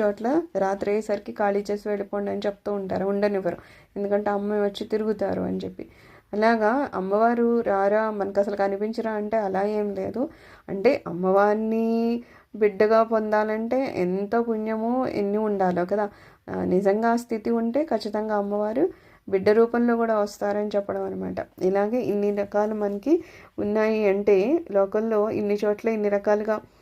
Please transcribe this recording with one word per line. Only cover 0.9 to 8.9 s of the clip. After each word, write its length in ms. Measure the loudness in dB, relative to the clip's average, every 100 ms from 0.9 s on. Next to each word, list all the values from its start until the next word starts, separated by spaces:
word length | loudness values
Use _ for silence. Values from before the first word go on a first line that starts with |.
అయ్యేసరికి 400 | -2 -2 -6 -6
"ఖాళీ 340 | -4 0 0 -2
చేసి 180 | -6 -4
వెళ్ళిపోండి" 420 | -6 -4 -4 -4
అని 100 | -4 -4
చెప్తూ 280 | -6 -6
ఉంటారు, 320 | -6 -4 -4 -2
ఉండనివ్వరు, 520 | 0 0 0 -2 -6 -12 -20 _ -6
ఎందుకంటే 320 | -2 0 0
అమ్మాయి 320 | -2 0 0
వచ్చి 260 | -2 -2 -4
తిరుగుతారు 540 | -2 -2 -2 -2 -2
అని 160 | -2 -4
చెప్పి. 320 | -6 -10 -16 -18 -20 -20 _
అలాగా 560 | 0 2 4 2 2 -2
అమ్మవారు 680 | -4 -2 2 2 4 2 2
రారా, 520 | 2 2 2 2 0
మనకు 280 | -2 -2 0
అసలు 160 | 0 0
కనిపించరా 560 | 0 0 -4